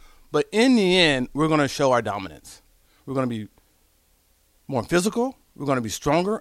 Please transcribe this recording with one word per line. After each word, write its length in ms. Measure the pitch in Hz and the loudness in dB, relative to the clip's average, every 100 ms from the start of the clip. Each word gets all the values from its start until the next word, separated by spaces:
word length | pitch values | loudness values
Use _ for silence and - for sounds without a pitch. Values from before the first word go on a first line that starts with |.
| - _ _ | -20 _ _
But 160 | 151 - | -2 0
in 240 | 208 254 247 | 2 4 4
the 200 | 190 185 | 4 4
end, 320 | 165 135 127 | 4 2 -2
we're 140 | - 156 | -2 0
gonna 180 | 156 135 | 2 0
show 240 | - 139 | 0 2
our 120 | 120 | 2
dominance. 600 | 104 101 90 71 - - _ _ _ _ - | 0 -6 -8 -14 -20 -20 _ _ _ _ -8
We're 80 | |
gonna 120 | 135 127 | -4 -4
be 220 | 113 104 _ _ _ _ _ _ _ _ _ _ _ - | -4 -12 _ _ _ _ _ _ _ _ _ _ _ -8
more 160 | 135 | -6
physical, 520 | - 175 190 - 254 - _ - | -2 -2 -2 -2 -6 -8 _ -10
we're 100 | 143 | -4
gonna 140 | 131 | -4
be 80 | 110 | -4
stronger, 520 | - 147 156 185 220 | -6 -2 0 0 -4